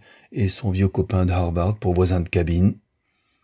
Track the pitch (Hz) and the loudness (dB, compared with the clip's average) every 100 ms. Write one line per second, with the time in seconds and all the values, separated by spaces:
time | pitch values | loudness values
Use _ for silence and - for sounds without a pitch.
0 | - _ _ 147 98 - 101 92 98 - | -8 _ _ -4 -4 -2 -4 0 0 0
1 | 90 92 90 90 87 85 90 107 95 87 | -2 0 0 0 -2 0 -2 -2 -2 2
2 | 92 90 82 95 82 85 98 - _ _ | 2 0 0 -2 0 2 2 0 _ _
3 | _ _ _ _ | _ _ _ _